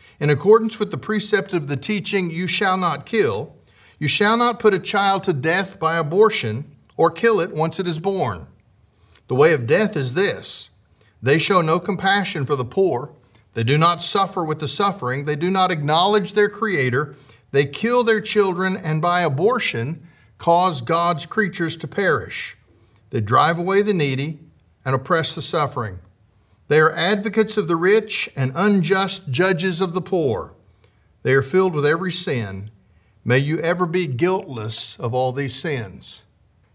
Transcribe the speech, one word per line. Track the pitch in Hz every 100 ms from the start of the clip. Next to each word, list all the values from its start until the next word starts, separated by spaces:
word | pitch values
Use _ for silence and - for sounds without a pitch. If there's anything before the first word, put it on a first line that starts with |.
| - -
In | 147
accordance | 147 190 226 220 -
with | 208
the | 143
precept | - 214 208 202 202
of | 180 143
the | 143
teaching, | - 208 - 196 175
'You | 160 180
shall | - 202 185
not | 175 151 -
kill,' | 226 139 101 151 - _ _ - -
you | 147
shall | - 208 233
not | 240 233
put | 214
a | 190
child | - 208 196 196 190
to |
death | 147 156 180 185 -
by | 160 170
abortion | 151 180 214 - 113 110 151 - _ -
or | 165
kill | 165 226 196
it | 170
once | 147 160 -
it | 180
is | 160
born. | 190 190 127 90 - _ _ _ _ _ _ _ -
The | 131
way | 156
of | 151 117
death | 165 214 165
is | 131
this. | 143 196 98 - - - _ _ _ _ _
They | 117 156
show | - 190
no | 160 170
compassion | 190 180 196 202 185 165 135
for | 139
the |
poor. | 120 - 190 123 147 - _ _ _ 113
They | 113
do | 151
not | 170 170
suffer | - 196 190 190 156
with | 156
the | 143
suffering. | - 202 190 123 135 147
They | 147
do | 180
not | 190 185
acknowledge | 170 143 160 190 214 180
their | 214 208
Creator. | 208 220 170 127 123 151 - - - _
They | 139 143
kill | - 226 247 233
their | 220
children | 214 214 196 175 185 190
and | 165 156
by | 175 175
abortion | 165 135 196 240 - 117 123 165 - _ _ -
cause | - 170 185 143
God's | 117 170 170 170 -
creatures | 196 175 175 165 -
to | 151
perish. | - 190 131 - - - - _ _ _ _ _
They | 113
drive | 104 131 151 170
away | 175 196
the | 208
needy | 185 143 131 147 156 - _ _ _ 135
and | 135
oppress | 135 165 160 -
the |
suffering. | - 170 143 127 107 90 - _ _ _ _ _ -
They | 151
are | 156
advocates | 165 170 202 214 220 214 214
of | 165
the | 165
rich | 180 220 214 - - -
and | 131 131
unjust | 208 196 160 190 190 - -
judges | 127 190 170 190 165
of | 185
the | 175
poor. | - 185 143 98 78 - _ _ _ _ _ _
They | 131
are | 135
filled | 135 185 190 151
with | 143
every | 165 185
sin. | - - 127 101 95 107 - _ _ _ _ 120
May | 131
you | 143 165
ever | 165 180 175
be | 185 170
guiltless | 120 175 190 - 120 107 110 - -
of | 120
all | 127 127
these | 127 139
sins." | - 170 135 101 90 - - _ _ _ _ _